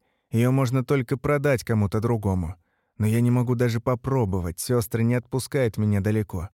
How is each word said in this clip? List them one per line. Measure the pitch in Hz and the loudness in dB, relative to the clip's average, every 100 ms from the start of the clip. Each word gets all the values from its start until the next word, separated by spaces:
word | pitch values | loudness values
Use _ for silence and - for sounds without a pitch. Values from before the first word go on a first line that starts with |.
| _ _ _ | _ _ _
Ее | 113 123 | 0 2
можно | 135 123 131 | 2 2 0
только | 123 143 120 135 | 0 0 0 -4
продать | 143 147 143 127 | 0 0 2 0
кому-то | - 107 101 107 | 0 0 0 0
другому. | 113 117 101 92 82 - _ _ _ - | 0 0 0 -2 -2 -8 _ _ _ -2
Но | 107 | 0
я | 113 | 2
не | 120 | 2
могу | 123 120 120 | 2 2 0
даже | 123 117 | 0 0
попробовать, | 131 120 127 135 101 92 85 - | -2 -4 -2 0 0 0 -4 -6
сестры | - 120 104 117 | -2 -2 0 0
не | 117 123 | 0 0
отпускают | - 131 - 139 120 110 | -2 -6 -4 -2 0 0
меня | 107 101 | 0 2
далеко. | 101 110 101 90 87 | 0 0 -2 -6 -10